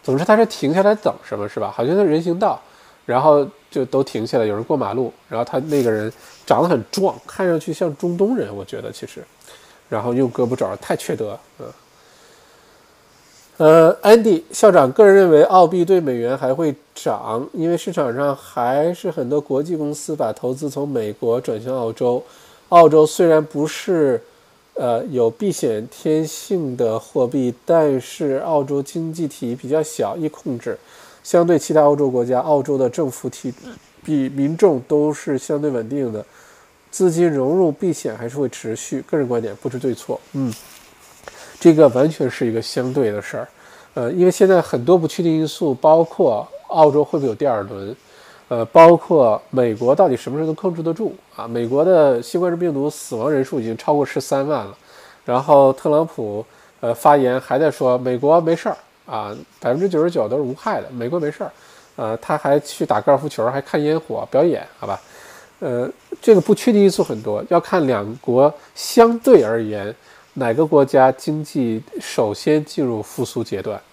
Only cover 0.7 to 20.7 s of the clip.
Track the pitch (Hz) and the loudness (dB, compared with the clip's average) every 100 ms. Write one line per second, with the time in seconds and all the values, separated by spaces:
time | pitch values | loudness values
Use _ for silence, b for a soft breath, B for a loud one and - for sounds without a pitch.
0.7 | 170 196 214 - - - 104 104 - 101 | 0 2 0 -2 -6 -10 -10 -8 -8 -8
1.7 | 101 120 185 196 156 170 175 208 123 b | -4 -2 0 0 0 -2 -2 -2 -4 b
2.7 | b b b - 123 151 147 135 _ _ | b b b -4 2 4 4 2 _ _
3.7 | 151 127 135 135 117 107 131 107 104 120 | -6 -2 -2 -2 -6 -4 -2 -2 -4 -4
4.7 | 151 104 110 123 - _ 113 120 - 151 | -4 -2 -4 -6 -10 _ -8 -4 -6 -2
5.7 | 147 120 107 110 - B B - 113 165 | 0 0 -2 -4 -10 B B -2 0 2
6.7 | 147 104 - 190 - - - 185 165 - | 0 -4 -4 -4 -4 -16 -6 -2 -2 -4
7.7 | 156 175 147 175 175 202 247 110 101 92 | -6 -6 -4 -8 -2 -2 -2 -6 -10 -12
8.7 | 113 110 - - - - _ b b b | -12 -12 -14 -18 -18 -20 _ b b b
9.7 | b _ 110 120 123 131 120 120 127 98 | b _ -6 -4 -2 -2 -2 -4 -2 -6
10.7 | 101 - 180 - 156 107 101 _ _ 117 | -6 -8 -8 -6 -8 -8 -10 _ _ -20
11.7 | - _ b b b b b b b b | -20 _ b b b b b b b b
12.7 | b b _ _ _ _ _ _ _ 156 | b b _ _ _ _ _ _ _ 6
13.7 | 160 160 - 202 226 220 170 - - 214 | 8 6 4 6 6 6 0 -2 4 6
14.7 | 180 135 131 208 196 185 156 165 185 170 | 6 4 6 6 8 6 6 6 6 4
15.7 | 185 170 185 151 123 117 131 135 135 160 | 2 2 2 2 -2 -2 -2 -2 0 -2
16.7 | 131 _ - 151 107 117 113 143 190 165 | -4 _ -8 -6 -6 -6 -6 -6 -6 -4
17.7 | 170 196 175 139 120 143 139 - - 120 | -4 -4 -4 -4 -2 -4 -4 -8 -4 -2
18.7 | 135 160 175 190 160 123 147 147 135 151 | 0 -2 -4 -8 -6 -4 -4 -2 -6 -4
19.7 | 165 147 147 - 151 117 - 123 131 147 | -6 -6 -8 -10 -6 -6 -4 -8 -6 -8